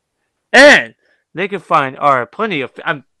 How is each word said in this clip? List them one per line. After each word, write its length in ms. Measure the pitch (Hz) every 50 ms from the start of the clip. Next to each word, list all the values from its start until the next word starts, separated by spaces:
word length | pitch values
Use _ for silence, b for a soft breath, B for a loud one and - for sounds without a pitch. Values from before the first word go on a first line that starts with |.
| _ _ _ _ _ _ _ _ _ _ -
And 420 | 240 277 294 254 165 120 113 - _ _ _ _ _ _ _ -
they 140 | 147 190 196
can 120 | 196 180
find 380 | - - 175 156 139 131 135 139
our 280 | 143 143 139 127 120
plenty 360 | - _ - 214 226 185 143
of, 100 | 127 113 _ - -
um, 180 | 151 160 139 - _ _ _